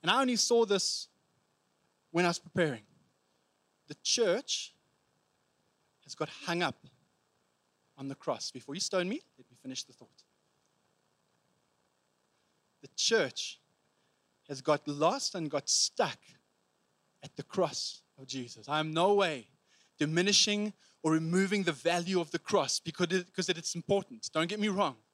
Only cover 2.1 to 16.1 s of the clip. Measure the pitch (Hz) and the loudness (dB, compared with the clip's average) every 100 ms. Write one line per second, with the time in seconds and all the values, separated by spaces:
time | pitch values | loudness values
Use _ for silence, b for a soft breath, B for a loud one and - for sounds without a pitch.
2.1 | 165 175 170 - - 165 117 - _ _ | 2 2 2 -4 0 0 0 -12 _ _
3.1 | _ _ _ _ _ _ _ _ - - | _ _ _ _ _ _ _ _ -10 -2
4.1 | - 220 190 285 - - _ _ _ _ | 2 4 2 0 -6 -6 _ _ _ _
5.1 | _ _ _ _ _ _ _ _ _ - | _ _ _ _ _ _ _ _ _ -18
6.1 | - 151 - - 170 165 - - _ _ | -8 -8 -8 -4 -2 -2 -4 -18 _ _
7.1 | _ _ _ _ _ _ _ _ _ 139 | _ _ _ _ _ _ _ _ _ -12
8.1 | 139 - 117 - 131 120 151 - 185 180 | -8 -6 -4 -6 -12 -12 -8 -2 -2 -2
9.1 | 262 - _ 123 120 131 131 - 120 117 | -6 -10 _ -20 _ -12 -12 -12 -18 -20
10.1 | _ _ _ _ _ _ _ _ _ _ | _ _ _ _ _ _ _ _ _ _
11.1 | _ _ _ _ _ _ _ _ _ _ | _ _ _ _ _ _ _ _ _ _
12.1 | _ _ _ _ _ _ _ 139 - - | _ _ _ _ _ _ _ -18 -2 2
13.1 | 226 143 - - - _ _ _ _ _ | 4 2 -2 -10 -10 _ _ _ _ _
14.1 | _ _ _ _ 139 131 147 - 143 156 | _ _ _ _ -8 0 0 0 0 0
15.1 | 269 - - 156 143 - - - - 196 | 0 -4 -6 -4 -4 -2 0 0 0 -2